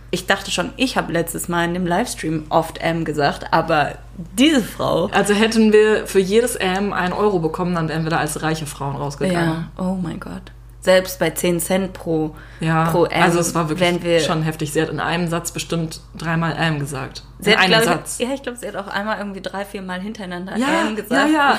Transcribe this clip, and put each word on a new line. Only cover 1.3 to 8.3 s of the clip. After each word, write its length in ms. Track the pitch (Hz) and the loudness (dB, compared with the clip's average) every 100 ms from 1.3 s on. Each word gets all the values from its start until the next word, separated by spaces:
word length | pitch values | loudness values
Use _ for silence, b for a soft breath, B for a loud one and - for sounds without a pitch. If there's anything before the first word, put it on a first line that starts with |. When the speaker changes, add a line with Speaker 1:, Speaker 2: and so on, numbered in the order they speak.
| 165 - | -6 -2
Speaker 1:
Mal 160 | 170 170 | 0 0
in 80 | |
dem 140 | 180 175 | 0 0
Livestream 560 | 175 247 - 160 160 - | 0 -2 -4 -4 -4 0
oft 280 | 165 160 - | 0 0 -2
M 240 | 165 165 156 | -2 -2 -2
gesagt, 420 | 151 143 185 - | 0 0 -2 -2
aber 420 | 170 170 151 135 - - - - 190 | 0 2 2 0 -4 -14 -14 -4 4
diese 240 | 302 277 | 4 4
Frau 480 | 180 - 131 131 180 | 0 -2 0 0 2
Speaker 2:
Also 200 | 196 202 | 2 2
hätten 380 | 202 226 226 220 | 4 4 4 6
wir 340 | 214 214 214 - | 8 6 4 2
für 120 | 196 | 0
jedes 360 | 185 220 247 - | 4 4 2 0
M 340 | 185 190 202 | -2 0 -2
einen 200 | - 180 | -2 -2
Euro 260 | - 208 185 | 0 2 2
bekommen, 340 | 156 170 180 | 0 -2 -2
dann 140 | 170 160 | 0 0
wären 160 | 156 | -2
wir 80 | 160 | 0
da 60 | 165 | 0
als 260 | 151 | -2